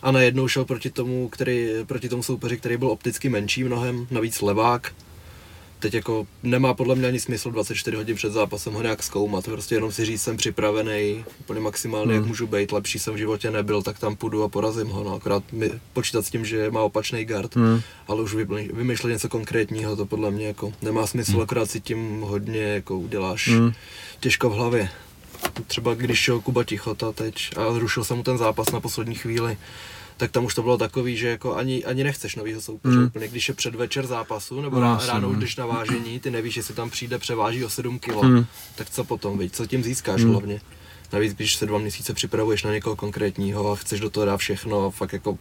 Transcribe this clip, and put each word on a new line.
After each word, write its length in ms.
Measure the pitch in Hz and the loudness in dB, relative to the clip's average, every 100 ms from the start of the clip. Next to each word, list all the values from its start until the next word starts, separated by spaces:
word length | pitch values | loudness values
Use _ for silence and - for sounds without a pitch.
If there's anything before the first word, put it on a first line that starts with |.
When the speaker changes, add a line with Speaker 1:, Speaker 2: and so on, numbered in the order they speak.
Speaker 1:
A 100 | 135 | 6
najednou 360 | 135 123 127 131 | 6 6 6 2
šel 180 | 139 131 | 2 0
proti 240 | 123 156 | -2 -4
tomu, 400 | - 127 127 123 | -4 -2 -2 -4
který, 380 | - 127 123 117 110 110 | -2 0 0 0 -2 -2
proti 240 | 131 123 | -6 -4
tomu 140 | 123 | -4
soupeři, 340 | 120 123 120 117 | -2 -2 -2 -4
který 200 | 123 120 | -2 0
byl 100 | 127 | 2
opticky 420 | 113 123 113 143 | 0 -2 -2 0
menší 340 | 113 101 - | 0 0 0
mnohem, 440 | 127 120 123 123 120 | 0 0 -2 -4 -4
navíc 300 | 123 113 110 | -2 -2 0
levák. 520 | 101 101 113 120 - - - - - - - - - - | 2 4 4 2 -2 -14 -20 -20 -20 -20 -20 -20 -20 -6
Teď 140 | 110 | -2
jako 340 | 113 104 110 98 - | -2 0 -2 -2 -6
nemá 300 | 123 127 135 | 0 4 4
podle 220 | - 127 127 | 4 4 4
mě 120 | 127 | 4
ani 120 | 127 | 2
smysl 320 | - 113 123 | 0 -2 -2
dvacet 240 | 110 101 110 | -2 -2 -2
čtyři 220 | - 107 | -2 -2
hodin 180 | 107 107 | -2 0
před 160 | 110 | 0
zápasem 400 | 107 101 104 120 | 2 2 0 -4
ho 80 | 104 | -2
nějak 220 | 113 104 | -2 -2
zkoumat, 420 | - 101 104 98 98 | -2 0 2 0 -2
prostě 300 | 107 - 113 | -6 0 0
jenom 160 | 110 | 0
si 140 | 101 110 | 0 0
říct, 160 | 110 | 0
jsem 160 | - 107 | -2 0
připravený 880 | - - 107 107 110 107 104 107 117 - | 0 2 2 2 2 2 0 0 -6 -16
úplně 200 | - 110 | -8 -4
maximálně, 540 | 107 104 113 110 110 | -2 -2 -4 0 4
jak 80 | 107 | 4
Speaker 2:
Hmm. 60 | 107 | 2
Speaker 1:
můžu 180 | 113 117 | 0 0
být, 240 | 107 101 | 2 2
lepší 280 | 104 101 107 | 0 -2 -4
jsem 140 | - | -4
v 40 | 107 | -2
životě 340 | 107 107 113 | -2 -2 0
nebyl, 300 | 107 104 104 | -2 0 0
tak 180 | 98 98 | 0 -4
tam 160 | 110 104 | -4 -2
půjdu 280 | 113 107 | -2 0
a 60 | 107 | 0
porazím 380 | 98 110 110 110 | 2 0 0 -2
ho, 160 | 101 | -4
no, 100 | 101 95 | -4 -4
akorát 280 | - 101 - | 0 0 0
mi-, 200 | 113 107 110 - | -2 -2 -2 -6
počítat 320 | - 120 117 101 | -4 0 0 -2
s 40 | |
tím, 160 | 120 110 | -4 -2
že 260 | 110 107 | 0 0
má 100 | 110 | 2
opačný 440 | 110 107 107 120 110 | 2 2 -2 -4 -2
guard, 300 | 107 98 127 | -4 0 4
Speaker 2:
Hmm. 260 | 113 113 113 - - | 6 6 2 -12 -4
Speaker 1:
ale 140 | 107 | -2
už 120 | 110 107 | 0 0
vymysl-, 380 | 101 101 107 113 | -2 -2 -4 -2
vymýšlet 360 | 123 117 120 | 0 0 0
něco 180 | 113 110 | 0 -2
konkrétního, 680 | 117 107 113 107 110 110 104 | -4 0 0 0 0 -2 -2
to 100 | 98 | -2
podle 260 | 107 107 | 0 0
mě 160 | 101 107 | 0 -2
jako 260 | 104 104 104 | -4 -6 -4
nemá 260 | 110 110 113 | -2 0 0
smysl, 240 | 123 104 | 0 2
Speaker 2:
Hmm. 100 | 101 | 2
Speaker 1:
akorát 280 | 113 120 107 | 2 0 0
si 80 | 107 | -4
tím 400 | - 110 113 107 | -4 -4 -2 -4
hodně 400 | 104 101 104 110 | -2 -2 -2 -2
jako 360 | 107 104 92 95 | 0 -2 -2 -4
uděláš 480 | 85 104 92 110 - | -2 -2 -2 -2 4
Speaker 2:
Hmm. 220 | 117 117 113 - - - - | 6 6 2 -10 -16 -16 -4
Speaker 1:
těžko 300 | 131 - 127 | 0 4 2
v 40 | |
hlavě. 360 | 104 120 120 95 - - - - - - - 117 | 2 2 2 0 -4 -20 -20 -20 -8 -6 -6 -6
Třeba 260 | - 117 | -2 0
když 260 | 117 123 117 | 0 2 2
šel 200 | - 120 | 4 2
Kuba 220 | - 123 | 2 0
Tichota 480 | 117 104 - 104 113 | 0 -2 -4 -4 -4
teď 460 | 110 110 107 - - | -4 -6 -4 -6 -2
a 160 | 113 | 0
zrušil 300 | 117 113 - | 2 0 0
jsem 140 | 110 120 | 0 -2
mu 60 | |
ten 140 | 123 127 | 0 2
zápas 340 | 113 110 110 | 2 2 0
na 80 | 113 | 0
poslední 360 | 110 - 113 113 | -4 -4 -4 -6
chvíli, 420 | 117 117 117 107 - - - - - - | -2 -2 -2 -4 -10 -16 -16 -16 -18 -4
tak 140 | 117 | 0
tam 140 | - 120 | 0 0
už 100 | - | 0
to 60 | |
bylo 160 | 117 120 | 2 4
takový, 400 | 110 - 123 117 | 2 0 -2 0
že 100 | 120 | -2
jako 280 | 113 127 127 | -2 -2 -2
ani, 300 | 127 131 - | -2 -2 -2
ani 180 | 127 | 0
nechceš 320 | 135 143 - 123 | 0 -2 -6 -6
novýho 260 | 107 110 | -6 -6
soupeře 340 | 107 110 131 123 | -8 -2 6 6
Speaker 2:
Hmm. 80 | 123 | 6
Speaker 1:
úplně, 220 | 110 107 | 2 -6
když 200 | 120 - | -2 -2
je 60 | |
předvečer 520 | 135 123 117 120 139 131 | -2 -4 -2 -2 -2 -2
zápasu, 560 | 120 110 110 - 127 | -4 -4 -6 -6 -6
nebo 140 | 143 131 | 0 4
Speaker 2:
No, 60 | |
Speaker 1:
rá-, 120 | 120 | 4
Speaker 2:
jasně, 140 | 113 120 | 4 2
Speaker 1:
ráno, 140 | 117 98 | 0 2
Speaker 2:
no. 40 | |
Speaker 1:
když 220 | 101 95 - | 0 0 -4
na 100 | 123 | -4
vážení, 540 | 113 110 120 117 123 | -2 -2 -2 -4 -6
ty 120 | 135 | -4
nevíš, 260 | 120 113 113 | -2 -4 -4
jestli 160 | 110 | -6
tam 160 | 104 113 | -6 -6
přijde, 280 | - 120 120 | -6 -6 -6
převáží 480 | - 117 107 117 120 | -4 0 0 0 -4
o 40 | |
sedm 300 | - 123 123 | -4 -4 -4
kilo, 220 | - 107 | -4 4
Speaker 2:
Hmm. 240 | 131 123 120 - - - | 8 8 6 -2 -18 -12
Speaker 1:
tak 140 | - | -8
co 140 | - | -4
potom, 340 | 123 110 104 101 | -4 -2 -2 -2
viď? 160 | 95 - | -2 -4
Co 100 | 110 | -2
tím 180 | 131 | 0
získáš 380 | 117 131 - 104 | 0 -2 0 6
Speaker 2:
Hmm. 100 | 117 | 6
Speaker 1:
hlavně? 300 | 98 101 104 - - - - - | 6 2 -8 -10 -20 -20 -20 -4
Navíc, 200 | 104 107 | 0 0
když 220 | 98 107 - | 0 0 0
se 100 | 107 | 0
dva 120 | 104 | 0
měsíce 360 | 107 - - | -2 -6 -6
připravuješ 500 | 98 92 104 110 104 | -4 0 0 2 2
na 80 | 107 | 0
někoho 240 | 107 107 104 | -2 -2 -4
konkrétního 760 | 104 101 104 95 98 101 104 | -4 -2 -2 0 -2 0 0
a 40 | 101 | -2
chceš 240 | - 104 | -4 -4
do 100 | 107 | -2
toho 160 | 104 104 | 2 2
dát 120 | 98 | 2
všechno, 540 | - 98 117 104 98 | 0 -2 0 0 0
fakt 220 | 92 95 | -2 -6
jako 240 | 98 - 92 | -4 -4 -4